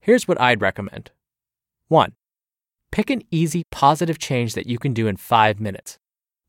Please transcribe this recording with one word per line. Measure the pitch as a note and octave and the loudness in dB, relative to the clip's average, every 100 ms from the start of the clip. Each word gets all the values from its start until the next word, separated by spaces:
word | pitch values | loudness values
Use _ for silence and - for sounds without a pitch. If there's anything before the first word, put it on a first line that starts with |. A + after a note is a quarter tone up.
Here's | - A#3+ - | 4 2 2
what | E3+ | 2
I'd | B2 A2+ | 2 4
recommend. | G2 - G2+ - - _ _ _ _ _ _ _ _ | 0 -2 -10 -12 -20 _ _ _ _ _ _ _ _
One, | D#3+ G#2+ _ _ _ _ _ _ _ _ | 2 2 _ _ _ _ _ _ _ _
pick | - G#3+ | -6 -2
an | C4 - | -4 -2
easy, | D#3+ E3 F3 D#3+ | -2 0 -2 -8
positive | - C#3 D#3 E3+ D#3 | 2 2 4 -2 -4
change | - B2+ A#2 | -4 -2 -2
that | G#2+ - | -6 -6
you | A#2+ | -4
can | C#3 | -2
do | A#2 A2 | 0 -2
in | F#2+ | -2
five | - A#2 A2 G#2 | 0 4 4 2
minutes. | G#2+ F#2+ - - _ _ _ _ | -6 -8 -16 -20 _ _ _ _